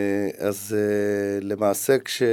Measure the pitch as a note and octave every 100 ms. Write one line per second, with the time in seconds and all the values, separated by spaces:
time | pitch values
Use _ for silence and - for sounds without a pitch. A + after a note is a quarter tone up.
0 | G2+ G2 G2+ - G2+ G2 G2+ G#2+ G#2 G#2
1 | G2+ G2+ G2+ G2+ G2 G#2 G#2 G2 - C3
2 | - - B2